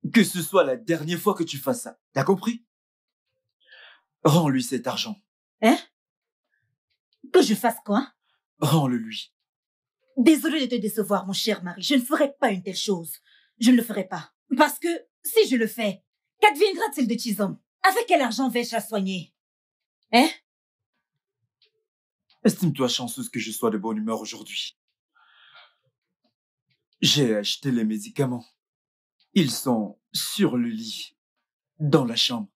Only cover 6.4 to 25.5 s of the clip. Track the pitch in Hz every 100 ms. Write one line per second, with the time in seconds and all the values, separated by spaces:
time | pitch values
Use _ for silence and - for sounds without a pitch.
6.4 | _ _ _ _ _ _ _ _ - 370
7.4 | 285 214 233 226 - 208 - _ _ _
8.4 | _ _ 143 160 135 123 113 110 - _
9.4 | _ _ _ _ _ _ _ - 254 302
10.4 | 311 302 254 240 208 - 185 196 185 196
11.4 | 220 202 175 180 - 285 240 311 285 -
12.4 | 254 190 202 175 - 185 165 - _ _
13.4 | _ _ 233 247 226 208 185 170 - _
14.4 | _ 254 294 - 339 330 - _ - 440
15.4 | 381 247 220 - 214 185 _ _ _ _
16.4 | 427 285 403 381 453 - 233 233 240 196
17.4 | 196 156 _ _ 381 381 466 339 247 220
18.4 | 262 240 240 226 - 214 190 185 151 _
19.4 | _ _ _ _ _ _ _ 233 320 -
20.4 | _ _ _ _ _ _ _ _ _ _
21.4 | _ _ _ _ _ _ _ _ _ _
22.4 | 220 - 175 139 123 120 120 - 117 120
23.4 | 110 107 117 104 107 107 107 110 110 117
24.4 | - - - _ _ _ _ _ _ _
25.4 | _